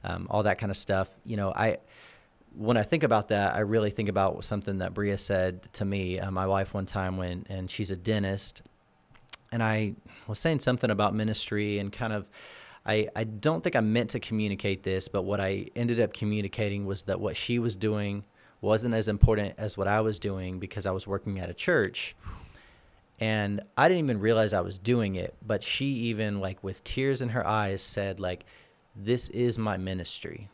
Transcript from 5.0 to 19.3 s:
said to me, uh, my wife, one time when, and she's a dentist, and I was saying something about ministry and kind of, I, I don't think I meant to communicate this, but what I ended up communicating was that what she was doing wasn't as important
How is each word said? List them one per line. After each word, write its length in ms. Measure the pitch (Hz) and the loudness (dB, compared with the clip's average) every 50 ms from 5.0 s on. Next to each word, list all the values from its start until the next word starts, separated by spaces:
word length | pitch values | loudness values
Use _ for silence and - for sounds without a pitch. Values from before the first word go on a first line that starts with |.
| 104 101 98 95 | -2 -2 0 -2
said 540 | - - 101 92 92 92 90 92 - - - | 0 0 0 2 2 0 -2 -6 -14 -16 -6
to 100 | - 104 | -4 -2
me, 340 | 98 101 98 95 90 92 92 | -2 0 0 -2 -2 -2 -4
uh, 120 | 95 98 | -4 -4
my 140 | 95 92 95 | -2 -2 0
wife, 280 | 95 98 98 98 - - | 2 2 2 0 0 -4
one 120 | 101 98 | -6 -6
time 300 | - - 101 92 92 95 | -4 -4 -2 -2 -2 -2
when, 300 | 92 92 90 87 90 90 - | -2 -4 -4 -6 -8 -8 -8
and 220 | 98 95 92 92 | -8 -8 -6 -6
she's 200 | - - 107 98 | -4 -6 -4 -4
a 40 | 98 | -4
dentist, 680 | 87 90 110 110 104 98 95 98 101 - - - - - - _ _ _ _ _ _ _ _ - - - - - - _ _ | -4 -2 0 0 2 2 0 -2 -2 -4 -8 -8 -12 -20 -20 _ _ _ _ _ _ _ _ -20 -20 -10 -10 -10 -10 _ _
and 100 | - 117 | -2 0
I 320 | 113 110 110 110 110 101 110 - _ - - - - | 2 2 4 2 2 0 -2 -6 _ -20 -20 -16 -8
was 140 | - 107 - | -6 -6 0
saying 180 | - 165 160 135 | 2 2 2 4
something 300 | - 127 123 120 - 117 | 2 2 2 2 2 2
about 240 | 104 98 104 101 95 | 4 4 4 4 4
ministry 640 | 107 110 110 107 - - - 104 104 104 104 104 101 | 2 0 0 0 -2 -2 -2 -2 0 0 0 0 -2
and 140 | 98 98 | -2 -4
kind 200 | - - 127 110 | -4 -4 -4 -2
of, 160 | 107 104 95 - - - - - - - - - - - _ | -2 -4 -6 -8 -18 -20 -20 -20 -20 -20 -20 -20 -20 -8 _
I, 220 | - 107 107 107 - - | 2 2 2 2 0 -2
I 80 | - 117 | -4 -4
don't 380 | 110 110 104 - 147 160 165 - | -4 -4 0 0 0 0 2 -2
think 120 | 175 - | 0 2
I 40 | 123 | 2
meant 300 | 110 107 110 120 117 107 | 2 4 2 2 0 0
to 100 | - 117 | -4 -6
communicate 600 | - - 113 107 107 104 98 95 - 101 98 - | -6 -4 -2 -2 0 -2 -2 -2 0 -2 -2 0
this, 260 | - 95 95 95 - - | -2 -2 -2 0 -2 -2
but 140 | - 101 | -2 -2
what 180 | 92 95 101 101 | 0 0 0 0
I 280 | 98 95 98 98 - - _ | 0 0 -2 -2 -6 -8 _
ended 260 | 120 120 120 120 113 | -4 -2 0 2 2
up 120 | 113 - | 2 0
communicating 720 | - - 113 104 104 107 101 98 - - 110 101 101 101 101 | 0 -4 -2 -2 0 -2 -2 -4 -2 -2 -2 -2 -2 -4 -4
was 200 | 95 98 95 - | -4 -4 -4 -2
that 140 | - 95 90 | -2 -2 -2
what 180 | 98 104 - | -2 -4 -4
she 220 | - - - 120 120 | -4 -2 0 0 0
was 180 | 113 117 101 | 0 0 -2
doing 480 | 95 107 107 107 104 104 101 101 101 101 _ _ _ - - _ _ | 0 0 0 0 0 -2 -2 -4 -6 -8 _ _ _ -20 -20 _ _
wasn't 340 | - 101 110 110 117 120 113 | 2 2 2 4 4 2 0
as 140 | 110 107 107 | 2 2 0
important 460 | 104 101 - 113 | 8 8 8 8